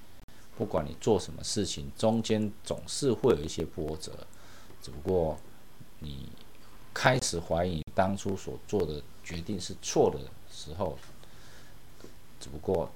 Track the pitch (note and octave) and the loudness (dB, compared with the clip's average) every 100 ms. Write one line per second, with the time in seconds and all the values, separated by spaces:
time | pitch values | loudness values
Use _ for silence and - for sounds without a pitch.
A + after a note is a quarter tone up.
0 | - - - - - - G#2+ F2 D2 C#2 | -12 -12 -12 -10 -8 -4 0 0 0 0
1 | - G2 - C#2+ - G#2+ F#2 - C#2+ - | 6 6 4 -4 -2 0 0 -2 -6 2
2 | A2 A2+ A2 G#2+ G#2+ - - - - - | 4 4 4 4 2 -2 -4 -4 -4 0
3 | C#3+ A2 C3 D2+ D#2 - D#2+ - D2+ D#2+ | 4 6 8 6 4 -2 -4 -2 -2 -4
4 | - - - - - - - - - C#2 | -6 -8 -10 -10 -10 -10 -10 -10 -10 -4
5 | - F#2 D#2+ D#2 - - - - - - | 2 4 4 0 -6 -12 -12 -10 -10 -8
6 | D#2 C2+ C2+ - - - - - - - | -8 -8 -8 -10 -10 -10 -10 -10 -6 4
7 | C3+ C3+ - E2+ E2 E2 F#2 D#2+ - - | 6 6 4 0 2 2 4 0 0 4
8 | F#2+ G2 G2+ F#2+ - C2+ - G#2 D#2+ D2 | 4 4 0 -2 -4 -8 0 2 2 -2
9 | - - - E2+ E2 G2+ - F#2+ - E3 | -6 -10 -6 -6 -4 -4 -4 -6 2 6
10 | A2 D2+ C2 - - - - E2 F2+ C#2 | 6 4 -4 -8 -10 -8 -8 -2 -2 -2
11 | - - - - - - - - - - | -8 -10 -10 -10 -10 -10 -10 -10 -10 -10
12 | - - - - - C#2+ - E2+ C#2+ | -10 -10 -10 -10 -8 -4 0 2 0